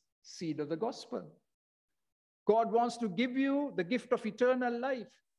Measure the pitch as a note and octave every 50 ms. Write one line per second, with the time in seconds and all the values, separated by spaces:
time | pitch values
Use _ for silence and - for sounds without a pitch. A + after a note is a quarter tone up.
0 | _ _ _ _ _ - - - F3+ D#3+ D3 D3 D3 C#3+ E3 D#3+ G#3+ A#3+ - -
1 | - - - - - D#3 - _ _ _ _ _ _ _ _ _ _ _ _ _
2 | _ _ _ _ _ _ _ _ - - G#3 A3+ A3+ G3+ G#3 A#3 A#3+ A#3+ A#3 -
3 | A#3+ G#3 E3+ F3 B3 B3+ B3 C4+ C4+ C#4 C#4 C#4+ D4 C4+ F#3 F3 F3+ E3+ B3 A#3
4 | - - A#3+ G#3+ - G#3+ G#3 - B3 B3 B3+ B3 B3+ A#3+ A#3+ A#3 B3 C#4 C4+ B3
5 | G3 - _ _ _ _ _